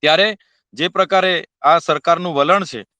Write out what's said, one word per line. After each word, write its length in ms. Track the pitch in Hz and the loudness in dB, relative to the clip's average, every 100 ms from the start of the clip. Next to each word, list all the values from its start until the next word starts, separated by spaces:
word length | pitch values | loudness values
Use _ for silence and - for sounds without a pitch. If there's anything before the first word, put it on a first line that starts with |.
ત્યારે 340 | 147 160 208 208 _ _ _ | 2 2 0 -2 _ _ _
જે 140 | - 170 | -8 -6
પ્રકારે 560 | 185 190 190 185 175 - _ | -2 0 0 0 -2 -6 _
આ 160 | 139 165 | 2 2
સરકારનું 560 | - 151 - 165 180 | 2 -4 0 0 0
વલણ 300 | 147 143 190 | -2 2 0
છે 200 | 180 120 98 _ | -2 -12 -16 _